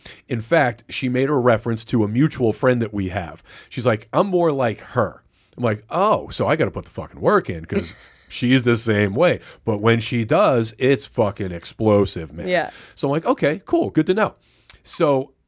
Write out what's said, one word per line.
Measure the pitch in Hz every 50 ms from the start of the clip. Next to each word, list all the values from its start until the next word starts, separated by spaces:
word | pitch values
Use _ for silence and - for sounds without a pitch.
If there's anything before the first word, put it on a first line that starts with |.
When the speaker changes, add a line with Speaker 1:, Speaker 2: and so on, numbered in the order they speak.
| _ - - - _
Speaker 1:
In | - 127 113
fact, | 110 - 170 160 139 123 113 - - -
she | - - 135 127
made | 123 127 135 139
a | 151
reference | 135 120 123 113 107 - 120 117 110 -
to | - - 117 107
a | 101
mutual | 107 120 151 156 - - 123 113 104
friend | - - 127 127 120
that | 113 104 107
we | 101 95 92
have. | 85 101 87 80 - - _ - - - - _
She's | - 123 110
like, | 123 113 110 - _
"I'm | - 147 190 202
more | 185 175 170 160 143
like | 135 127 117 104 - - - -
her." | 120 107 85 - - _ _ _ _ _ _ _ -
I'm | 123
like, | 117 107 107 - _
"Oh, | - 170 196 214 190 98 - -
so | - - 110
I | 101 151
gotta | 160 135 98
put | - 101 -
the | -
fucking | - - 80 - - -
work | 98 - 208 - - -
in | 92 80 78
'cause | - - 101 90 - - - - - _
Speaker 2:
<laughs> | _ _ _
Speaker 1:
she's | - - 127 120 131 131 113
the | 120 117 113
same | - 113 104 104 104 98 98
way." | 123 175 175 123 - - - - - _
But | 113 107 104
when | 104 113 117 117
she | 110 - 131 117 113
does, | 107 143 180 214 170 135 117 113 110 - -
it's | 135 131 139 - -
fucking | - - 127 110 101 98 - 104 92 87
explosive, | 82 - - - - 110 110 104 101 101 98 - 87 80 78 -
man. | - - 185
Speaker 2:
Yeah. | 180 170 - - - - - - -
Speaker 1:
So | - - 139
I'm | 143
like, | 165 -
"Okay, | 233 277 - - 143 156 196 -
cool. | - - 339 294 202
Good | - 156 156
to | - 185
know." | 214 208 - - _ _ _ _ _ _ - - - _
So | - - - 170 147 139 131 135 - _ _ _